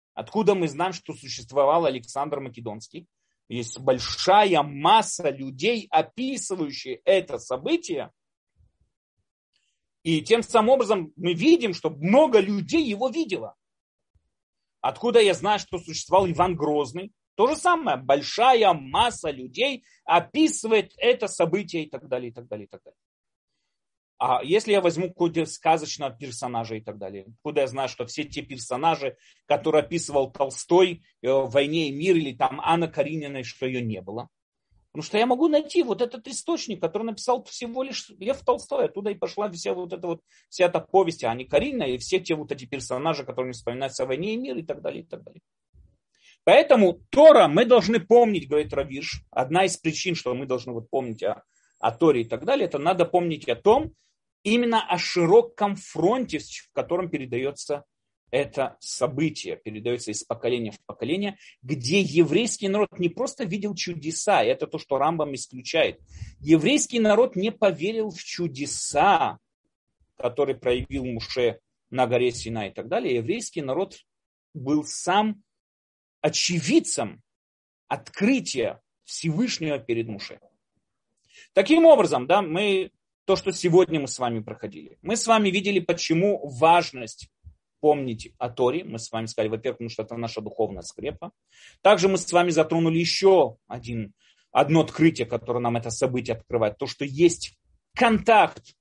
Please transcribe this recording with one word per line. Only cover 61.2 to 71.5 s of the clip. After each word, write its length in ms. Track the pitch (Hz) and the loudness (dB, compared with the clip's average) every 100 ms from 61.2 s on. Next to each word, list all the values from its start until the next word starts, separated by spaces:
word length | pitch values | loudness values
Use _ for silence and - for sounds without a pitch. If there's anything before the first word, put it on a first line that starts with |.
| 202 202 - _ | -4 -8 -20 _
где 380 | 127 151 120 196 | -8 -6 0 2
еврейский 680 | 165 156 151 175 233 - 196 | 2 4 4 4 0 -4 -4
народ 320 | 208 202 - | 0 -2 -2
не 100 | 175 | -4
просто 340 | - 262 - | -2 -6 -6
видел 300 | 208 202 208 | -6 -4 -6
чудеса, 720 | - 226 170 147 165 - 170 | -6 -8 -8 -8 -6 0 2
и 40 | 113 | 2
это 200 | 135 151 | 0 -4
то, 100 | 117 | -8
что 220 | - 135 | -4 0
Рамбам 340 | 147 165 147 | 0 -2 -6
исключает. 640 | 131 - 127 - 165 113 - _ - - - | -6 -12 -14 -4 0 0 -2 _ -18 -18 -10
Еврейский 580 | 143 160 175 294 - 233 | 4 4 6 2 0 0
народ 360 | 214 202 254 185 | 4 4 4 2
не 160 | 214 | -4
поверил 600 | - 196 143 190 226 214 | 0 0 0 -4 -2 -6
в 120 | 165 | -8
чудеса, 1160 | - - 170 131 143 - - 147 190 170 117 - _ _ _ _ _ _ _ _ | -14 -6 -6 -6 -8 -8 -4 2 4 4 2 -4 _ _ _ _ _ _ _ _
которые 400 | 123 - 135 131 | -6 -2 -2 -2
проявил 500 | 123 123 127 135 135 | -2 -2 -2 -6 -6
Муше 540 | 117 - 131 120 | -8 -8 0 0